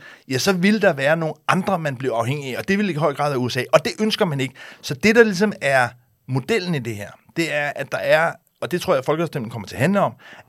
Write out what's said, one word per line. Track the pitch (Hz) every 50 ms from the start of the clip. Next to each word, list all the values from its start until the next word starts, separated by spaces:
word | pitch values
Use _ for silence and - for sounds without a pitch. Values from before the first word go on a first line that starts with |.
| - - - - _ -
ja, | 131 123
så | - 202
ville | 190 175 175 202 214 214
der | 202 190
være | 156 139 135 143 160
nogle | 165 160 156 151 - _ -
andre, | 151 185 180 202 190 165
man | 160 147 135
blev | 123 131 127
afhængig | 113 117 113 120 143 147 139 131 117
af, | 107
og | - -
det | 196 202
ville | 214 190
i | 156
høj | 147 160 156 135
grad | - 143 147
af | 143
U | 127 127 117
S | -
A, | 127 120 -
og | - 160 -
det | 240 - -
ønsker | 214 214 - - 185
man | 175 143 139
ikke. | 135 123 - - - - - -
Så | - - 147
det, | 131 - 214 226
der | 240 226
ligesom | 220 185 170 214 208 - -
er | - 139 135 131 123 117 - - _ _ _ _ _ -
modellen | 127 131 127 - 226 208 180 180 170
i | 139
det | 113 120 110
her, | 101 101 98 - - _ _ -
det | 170 165 151 147
er, | 147 147 143 -
at | - 139 120
der | - -
er, | - 139 147 156 165 160 127 - _ _ _ -
og | - 120
det | 175 175
tror | - - 170
jeg, | 131 123
folkeafstemningen | - 151 160 170 151 - 147 113 113
kommer | 120 113 92 87
til | -
at | 98
handle | 131 175 202 202
om, | 165 127 110 - - - - - -